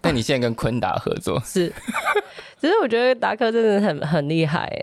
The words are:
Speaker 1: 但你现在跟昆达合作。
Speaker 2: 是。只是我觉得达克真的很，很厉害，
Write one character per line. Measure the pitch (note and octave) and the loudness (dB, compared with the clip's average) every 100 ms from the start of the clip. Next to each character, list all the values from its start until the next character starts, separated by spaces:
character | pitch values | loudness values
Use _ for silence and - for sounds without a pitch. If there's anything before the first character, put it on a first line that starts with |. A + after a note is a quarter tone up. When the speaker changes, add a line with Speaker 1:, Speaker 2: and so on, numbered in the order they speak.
Speaker 1:
但 | E3+ C3+ | 0 0
你 | |
现 | A2+ | 0
在 | C3+ | 0
跟 | A#2+ | 0
昆 | A2+ B2 A#2+ | 0 -2 0
达 | G2 | 0
合 | - - - | -2 -2 -4
作。 | - F2+ | -2 -4
Speaker 2:
是。 | - F#3+ E3+ - - - - G#4 - - - - | -2 -2 -2 -4 -8 -6 -2 -2 -2 -16 -20 -4
只 | D4 | 2
是 | A4 | 2
我 | D4 | 2
觉 | A3+ | 2
得 | B3 | 2
达 | B3 G3 | 2 0
克 | G#3+ A3+ | 0 2
真 | A#3 | 4
的 | A3+ G3+ | 4 4
很， | G3+ D3+ D3 | 2 0 0
很 | D#3+ C#3+ | 0 2
厉 | E3 | 0
害， | D#3+ D3+ - - | 2 0 -4 -8